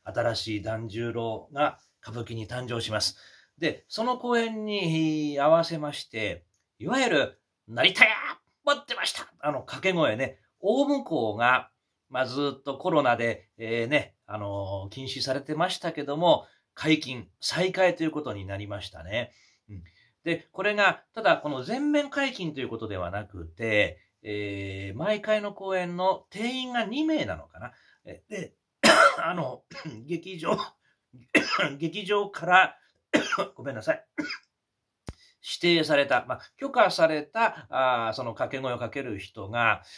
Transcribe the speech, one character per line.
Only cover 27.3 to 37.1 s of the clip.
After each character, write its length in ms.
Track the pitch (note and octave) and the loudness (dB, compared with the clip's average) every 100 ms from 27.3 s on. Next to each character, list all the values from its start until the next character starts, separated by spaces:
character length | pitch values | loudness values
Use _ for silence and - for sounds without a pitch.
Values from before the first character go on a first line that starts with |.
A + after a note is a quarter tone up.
| D#2+ | -6
の 100 | - | -10
か 140 | - | -16
な。 140 | A#2 _ _ _ | -16 _ _ _
え、 200 | - - - | -20 -18 -12
で、 280 | G3+ - _ _ _ | -10 -10 _ _ _
<coughs> 400 | - - D#5+ - | 6 8 8 4
あ 120 | E3 F3+ | -4 -2
の、 280 | B2+ A#2+ _ - D#3+ | -4 -8 _ -14 -12
<coughs> 160 | A2+ C#3 | -10 -8
劇 320 | E3+ F#3+ F3 | -8 -8 -6
場、 180 | E3 G#3+ - _ _ _ _ | -2 -2 -4 _ _ _ _
<coughs> 640 | B2 _ - - - D#3 C#3 | -20 _ 0 2 0 -2 -2
劇 280 | D#3+ G#3 F#3+ | -4 -4 0
場 260 | G#3 G3+ | 0 0
か 140 | - E3 | -4 6
ら、 300 | F#3 - - _ _ _ | 6 6 0 _ _ _
<coughs> 400 | - - - - - | -2 0 -2 -4 -6
ご 80 | |
め 80 | B2+ | -10
ん 40 | A#2 | -6
な 80 | |
さ 100 | - | -4
い。 120 | D3 _ - | -4 _ -10
<coughs> 280 | - - _ _ _ _ _ _ - - _ _ - | -10 -10 _ _ _ _ _ _ -20 -20 _ _ -12
指 300 | - F3 E3+ | -2 4 4
定 60 | |
さ 120 | D#3 C#3+ | 4 4
れ 120 | C#3 | 4
た、 180 | B2 B2+ | 2 0
ま 80 | B2 | -8
あ、 60 | - - | -10 -10
許 140 | C#4 | -2
可 180 | B3 F#3+ | 4 4
さ 180 | E3 | 6
れ 140 | E3 | 4